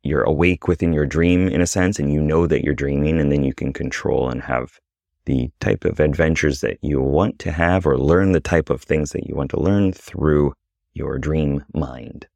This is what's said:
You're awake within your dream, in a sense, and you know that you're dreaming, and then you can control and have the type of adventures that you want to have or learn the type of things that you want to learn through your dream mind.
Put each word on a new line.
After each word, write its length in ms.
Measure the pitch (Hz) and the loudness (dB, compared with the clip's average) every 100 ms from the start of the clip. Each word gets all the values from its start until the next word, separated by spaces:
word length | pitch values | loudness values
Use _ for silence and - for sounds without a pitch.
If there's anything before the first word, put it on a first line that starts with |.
You're 200 | - 71 | 0 0
awake 440 | - 76 87 87 - | 2 4 4 2 0
within 260 | 87 85 | 0 2
your 140 | 78 73 | 2 0
dream, 420 | 78 85 90 92 | 2 2 4 2
in 120 | 76 | 2
a 60 | 87 | 0
sense, 320 | - 90 104 | 2 0 0
and 120 | 71 | 0
you 80 | 76 | 0
know 260 | 76 80 85 | 2 2 2
that 180 | 78 | 2
you're 100 | 73 | 0
dreaming, 460 | 71 69 71 76 80 | -2 -2 0 0 2
and 100 | 73 | 2
then 140 | 71 | 2
you 100 | 67 | 0
can 180 | 65 69 | -2 -6
control 560 | 69 67 - - 64 64 | -6 -8 -4 -2 0 -2
and 120 | 64 | -4
have 360 | - 62 62 _ _ _ _ _ - | -4 -4 -6 _ _ _ _ _ -4
the 240 | 67 62 _ | -2 -2 _
type 240 | - 50 | -2 0
of 160 | - - | -2 0
adventures 600 | 76 78 80 80 78 67 | 0 2 0 2 0 -2
that 160 | - - | -6 -6
you 180 | 73 69 | -4 -2
want 380 | 67 73 101 - | 0 2 0 -2
to 120 | 85 | -8
have 340 | 78 85 92 82 | 0 2 2 2
or 120 | 65 | 2
learn 340 | 69 85 95 | 4 4 4
the 80 | 87 | 2
type 300 | - 85 - | 2 0 0
of 120 | 65 | -6
things 280 | - 78 76 | -2 -2 -2
that 160 | - - | -6 -6
you 60 | |
want 160 | 71 69 | -6 -4
to 100 | - | -2
learn 320 | 76 101 95 | 0 2 0
through 640 | 95 - - 76 73 71 - _ _ _ | -2 -12 -2 2 4 2 -2 _ _ _
your 240 | - 69 67 | -10 -6 -4
dream 460 | 67 78 73 71 - | -2 0 0 -2 -4
mind. 520 | - 69 62 - - - | -6 -6 -8 -16 -18 -20